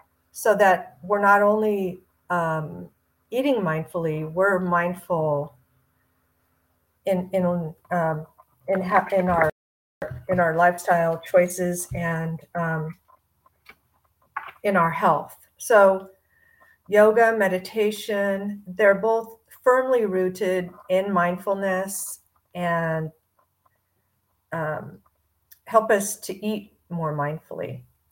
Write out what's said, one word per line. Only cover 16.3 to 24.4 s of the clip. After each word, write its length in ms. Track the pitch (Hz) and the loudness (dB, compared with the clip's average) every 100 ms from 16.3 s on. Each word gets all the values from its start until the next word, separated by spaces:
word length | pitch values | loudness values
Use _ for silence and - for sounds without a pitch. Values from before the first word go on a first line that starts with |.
| _ _ _ _ _ - | _ _ _ _ _ 0
yoga, 480 | 208 214 226 226 220 | 6 6 6 4 4
meditation, 1200 | 190 185 - 220 208 208 - 202 202 196 208 202 180 | 0 0 -4 -2 -2 -2 -6 -4 -2 -4 -6 -10 -10
they're 280 | 185 202 190 | 2 4 4
both 420 | 220 226 214 - _ - | 2 0 -2 -14 _ -2
firmly 420 | 254 254 262 247 202 | 2 2 2 0 2
rooted 640 | 185 185 185 190 185 180 - - | 0 -2 -2 -2 -2 -4 -12 -2
in 220 | 185 202 | -2 0
mindfulness 1080 | 185 175 180 208 196 196 185 196 - - - _ _ _ 175 | 0 0 -2 -4 -4 -2 -2 -4 -8 -12 -14 _ _ _ -6
and, 560 | 175 170 165 160 156 - _ _ _ _ _ _ _ _ _ _ _ _ | -2 -2 -2 -4 -6 -12 _ _ _ _ _ _ _ _ _ _ _ _